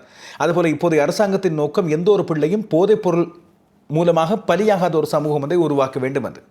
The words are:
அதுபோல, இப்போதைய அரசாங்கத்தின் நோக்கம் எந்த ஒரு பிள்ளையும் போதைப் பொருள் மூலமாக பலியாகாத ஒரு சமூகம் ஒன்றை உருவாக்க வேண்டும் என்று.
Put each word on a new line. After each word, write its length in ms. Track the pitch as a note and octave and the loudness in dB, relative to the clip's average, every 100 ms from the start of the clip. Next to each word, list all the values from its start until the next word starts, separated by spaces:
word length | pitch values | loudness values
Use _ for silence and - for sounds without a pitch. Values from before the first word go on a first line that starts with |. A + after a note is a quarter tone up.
| - - - - | -20 -20 -20 -4
அதுபோல, 320 | D#3 E3+ E3+ | -2 2 0
இப்போதைய 300 | D3 E3+ D#3 | 0 0 2
அரசாங்கத்தின் 560 | D3 - G3+ F#3+ F#3+ | 0 0 0 0 -2
நோக்கம் 340 | D3+ D3 G3+ E3+ | -2 -2 -2 -2
எந்த 220 | D#3 F#3 | 0 2
ஒரு 140 | G3 | 2
பிள்ளையும் 420 | - D#3 D3+ G#3+ - | 2 -2 0 -2 -2
போதைப் 360 | D#3+ G3+ G#3+ | 0 2 2
பொருள் 260 | F#3 E3+ E3 - _ _ _ _ - | 2 0 -2 -6 _ _ _ _ -4
மூலமாக 460 | D3+ F3 E3 D#3+ | 0 2 2 0
பலியாகாத 600 | G#3+ - E3+ G#3+ F#3 F3 | -2 0 0 2 2 2
ஒரு 120 | D#3+ D3 | 0 0
சமூகம் 360 | D#3 D3+ D3 | -2 0 -2
ஒன்றை 160 | C#3 F3 | 0 0
உருவாக்க 400 | D3+ C#3 C3 C#3 | 2 2 0 -2
வேண்டும் 240 | C3 C#3 | -4 -4
என்று. 180 | G#2 - _ | -6 -12 _